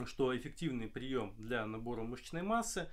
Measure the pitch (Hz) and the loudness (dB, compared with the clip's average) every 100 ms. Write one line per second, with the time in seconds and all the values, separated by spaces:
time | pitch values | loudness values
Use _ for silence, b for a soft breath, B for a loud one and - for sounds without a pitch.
0 | 117 - 131 123 139 - 165 123 110 131 | -4 4 4 4 -2 -2 0 0 -2 -4
1 | 131 127 101 107 110 120 107 110 117 117 | 0 0 0 -4 -2 0 0 -2 -2 -2
2 | 113 123 - 165 196 233 226 185 160 | -2 -4 -4 -2 2 2 2 -2 -4